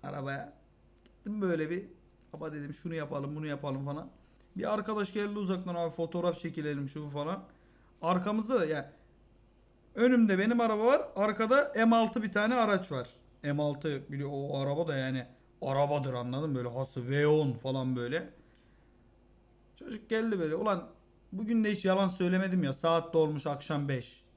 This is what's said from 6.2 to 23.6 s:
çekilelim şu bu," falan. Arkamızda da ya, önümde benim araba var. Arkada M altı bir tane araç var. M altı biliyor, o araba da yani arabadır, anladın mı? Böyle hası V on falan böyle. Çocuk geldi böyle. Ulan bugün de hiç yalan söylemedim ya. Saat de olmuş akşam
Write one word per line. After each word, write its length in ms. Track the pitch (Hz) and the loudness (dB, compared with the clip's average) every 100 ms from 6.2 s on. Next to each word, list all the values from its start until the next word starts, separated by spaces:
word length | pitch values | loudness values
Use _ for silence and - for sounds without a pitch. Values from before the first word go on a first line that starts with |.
| 175 170 | 0 -2
çekilelim 500 | 165 165 151 143 139 | -6 -6 -4 -4 -6
şu 160 | 151 151 | -8 -8
bu," 40 | |
falan. 340 | 143 147 190 - - _ _ _ _ | -6 -4 -6 -10 -20 _ _ _ _
Arkamızda 580 | 165 180 185 220 214 254 | 0 2 2 -2 0 0
da 60 | 156 | 2
ya, 260 | 156 - - - _ _ - _ _ _ _ _ - | -2 -4 -16 -20 _ _ -20 _ _ _ _ _ 2
önümde 440 | 247 247 226 190 | 6 8 6 6
benim 200 | - 240 | 4 4
araba 240 | 226 214 226 | 2 4 4
var. 160 | 269 - - | 4 2 0
Arkada 560 | 208 208 220 269 285 208 | 0 2 4 4 4 4
M 200 | 226 226 | 6 6
altı 280 | 220 226 | 4 0
bir 80 | 214 | -2
tane 240 | 208 214 254 | 0 2 2
araç 360 | 214 190 185 | 4 2 0
var. 160 | 135 123 - - _ | -6 -6 -14 -20 _
M 180 | 147 143 | -4 0
altı 380 | 147 143 156 139 139 | 0 -2 -4 -4 -6
biliyor, 180 | 139 143 | -8 -6
o 260 | 143 143 139 | -6 -4 -2
araba 260 | 139 147 165 | -2 0 -2
da 80 | 139 | -2
yani 280 | 131 131 123 - _ _ | -2 -4 -6 -18 _ _
arabadır, 520 | - 135 143 147 135 | -2 2 2 2 0
anladın 360 | 127 123 131 156 | -4 -4 -4 -2
mı? 60 | 131 | -2
Böyle 140 | 123 | -2
hası 400 | 120 131 - 120 | -4 -6 -6 -2
V 180 | 143 147 | 2 4
on 260 | 151 143 | 4 2
falan 420 | 113 135 135 131 127 | -2 -4 -2 -2 -2
böyle. 340 | 120 156 - - - _ _ _ _ _ _ _ _ _ _ _ _ - | -2 -4 -6 -18 -20 _ _ _ _ _ _ _ _ _ _ _ _ -16
Çocuk 300 | - 220 - | -12 -12 -4
geldi 300 | 220 226 196 | -2 0 -2
böyle. 160 | 160 160 | -2 0
Ulan 280 | 208 185 - - _ _ _ | 0 -2 -4 -20 _ _ _
bugün 320 | 190 214 226 | -8 0 2
de 80 | 214 | 2
hiç 140 | 208 190 | 2 2
yalan 220 | 190 190 | 2 2
söylemedim 560 | 185 180 185 190 185 | 2 2 2 2 2
ya. 100 | 143 | 0
Saat 400 | 131 165 165 165 | 0 2 2 2
de 40 | 160 | 2
olmuş 300 | 156 151 147 | 2 0 -4
akşam 400 | 143 | -6